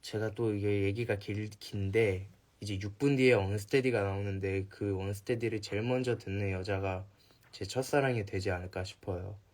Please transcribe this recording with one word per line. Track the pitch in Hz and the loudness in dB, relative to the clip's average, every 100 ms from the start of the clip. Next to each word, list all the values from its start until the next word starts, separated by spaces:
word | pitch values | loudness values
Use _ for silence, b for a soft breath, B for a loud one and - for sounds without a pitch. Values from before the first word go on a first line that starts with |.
제가 | - 107 110 | -6 -4 -4
또 | 107 117 | 0 0
이게 | 104 104 101 | 2 2 2
얘기가 | 98 104 117 104 | 2 0 0 -2
길-, | - 104 104 | -2 -4 -4
긴데 | - - 104 98 107 110 92 98 - _ _ | -8 -10 -4 0 4 4 2 -4 -16 _ _
이제 | 107 95 | -6 -6
육 | 101 - | -6 0
분 | 143 139 | 2 6
뒤에 | 127 | 6
언스테디가 | 117 95 104 104 139 127 117 | 6 4 0 2 2 4 2
나오는데 | 98 98 101 95 98 98 95 | 2 0 -2 -2 0 0 -2
그 | - 104 95 | -4 -2 -2
언스테디를 | 98 101 - 120 113 107 | -2 -6 -4 -2 0 -4
제일 | 104 101 | -4 -4
먼저 | 117 127 123 113 | 0 0 0 -2
듣는 | - 98 101 | -2 -2 0
여자가 | 95 92 98 98 92 98 b b b b | -2 -2 -2 0 -4 -6 b b b b
제 | - 101 | -10 -6
첫사랑이 | 123 131 143 139 120 101 | -4 2 2 4 0 -2
되지 | 98 98 | -2 -2
않을까 | 90 92 92 | -2 -4 -6
싶어요. | 92 - - 90 95 98 _ | -8 -8 -6 -6 -6 -12 _